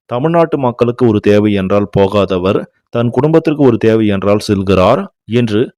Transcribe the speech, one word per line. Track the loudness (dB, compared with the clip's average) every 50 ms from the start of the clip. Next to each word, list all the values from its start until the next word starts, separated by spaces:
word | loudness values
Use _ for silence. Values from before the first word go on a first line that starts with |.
| _
தமிழ்நாட்டு | -8 -6 -4 -2 -2 0 0 0 0 -2 -2
மக்களுக்கு | -2 -2 -2 0 -2 -2 0 0 2
ஒரு | 2 2 2
தேவை | 2 2 2 2 2 0 0
என்றால் | -2 -2 -2 -2 -2 -2 -2 0 0
போகாதவர், | 0 2 2 0 -2 -2 -2 -2 -2 -2 -2 -2 -4 -8 _ _ _ _
தன் | -6 -4 -4 -2
குடும்பத்திற்கு | -2 -2 0 2 2 0 0 0 -2 2 2
ஒரு | 2 2
தேவை | 2 2 2 2 2 0
என்றால் | 0 -2 -2 0 0 0 0 0 -2 -2
செல்கிறார் | -2 0 0 2 2 2 2 0 0 -4 -8 _ _ _
என்று | -4 -2 -2 0 0 0 -2 -2 -4 _